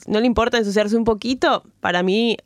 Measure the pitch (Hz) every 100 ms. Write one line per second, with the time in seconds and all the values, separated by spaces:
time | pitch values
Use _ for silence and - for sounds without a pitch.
0 | - 214 247 220 233 240 202 196 208 226
1 | 226 214 - 254 320 240 - _ - 175
2 | 185 208 233 -